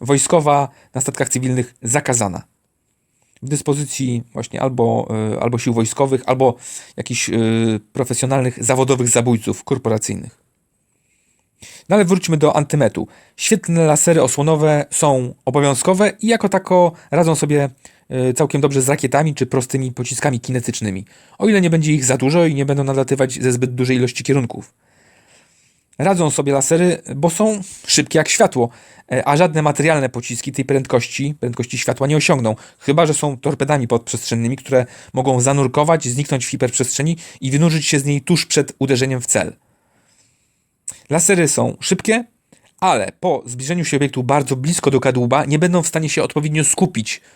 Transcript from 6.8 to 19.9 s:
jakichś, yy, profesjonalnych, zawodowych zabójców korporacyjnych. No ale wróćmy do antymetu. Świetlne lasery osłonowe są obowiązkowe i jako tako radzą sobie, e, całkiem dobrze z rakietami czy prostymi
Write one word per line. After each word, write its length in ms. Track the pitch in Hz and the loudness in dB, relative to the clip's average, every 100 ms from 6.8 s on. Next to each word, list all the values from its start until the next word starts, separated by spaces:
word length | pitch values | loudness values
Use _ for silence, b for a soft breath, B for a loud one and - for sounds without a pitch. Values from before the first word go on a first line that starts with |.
| B - | B -12
jakichś, 320 | - 120 - | -8 -6 -2
yy, 500 | 110 113 113 113 107 - | 0 0 2 0 -2 -4
profesjonalnych, 720 | - 123 120 131 139 127 - | -6 -4 -2 0 0 0 -2
zawodowych 460 | 143 131 131 127 120 | 0 2 2 2 2
zabójców 540 | 120 120 113 - 107 | 2 2 0 -2 -6
korporacyjnych. 800 | - 131 117 110 - 98 113 - _ _ _ _ _ _ _ _ _ _ _ _ B B - | -4 -4 -2 -2 -4 -8 -12 -20 _ _ _ _ _ _ _ _ _ _ _ _ B B 0
No 60 | 208 | 2
ale 100 | 180 | 4
wróćmy 320 | 190 - 156 | 2 2 2
do 180 | 151 147 | 4 2
antymetu. 520 | 147 151 110 - - b b - | 0 2 2 0 -8 b b -6
Świetlne 480 | - 226 - 165 160 | 0 0 2 2 4
lasery 380 | 151 170 160 | 4 4 4
osłonowe 640 | 131 - 147 156 156 147 143 | 2 2 0 2 2 2 0
są 440 | - 151 131 123 - - | 0 2 2 -2 -6 -2
obowiązkowe 640 | 143 143 131 - 185 208 - | 2 2 2 2 2 2 0
i 80 | 220 | 0
jako 220 | 233 202 | 0 0
tako 420 | 190 - 180 175 170 B | -2 2 4 4 0 B
radzą 240 | 151 165 151 | 0 2 0
sobie, 340 | 147 147 139 - b b - | 0 0 0 -6 b b -8
e, 240 | 131 127 | -2 0
całkiem 280 | 123 143 143 | 0 0 0
dobrze 200 | 143 139 | 0 2
z 80 | 127 | 0
rakietami 460 | 143 127 135 156 143 | 0 0 0 0 -2
czy 100 | 127 | -2
prostymi 460 | 139 123 135 131 | -2 -2 -4 -4